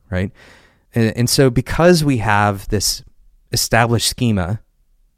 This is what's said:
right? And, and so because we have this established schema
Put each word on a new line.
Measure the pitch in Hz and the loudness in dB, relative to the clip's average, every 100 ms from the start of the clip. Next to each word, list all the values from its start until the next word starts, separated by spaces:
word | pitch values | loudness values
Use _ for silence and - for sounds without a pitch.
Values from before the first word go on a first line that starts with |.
| - | -8
right? | 90 95 - - - _ _ _ | -6 -6 -8 -20 -20 _ _ _
And, | 120 113 - | -2 -2 0
and | 120 | -2
so | - 135 | 2 2
because | 123 - - 170 175 | 2 -2 2 4 4
we | 147 127 | 2 -2
have | 107 104 104 98 - | 0 2 0 -2 -4
this | 104 - - - _ _ _ _ | -4 -4 -6 -10 _ _ _ _
established | - - 113 117 117 - | -6 -2 0 2 0 -2
schema | - 123 101 85 110 _ _ _ _ _ | -2 -2 0 -2 -6 _ _ _ _ _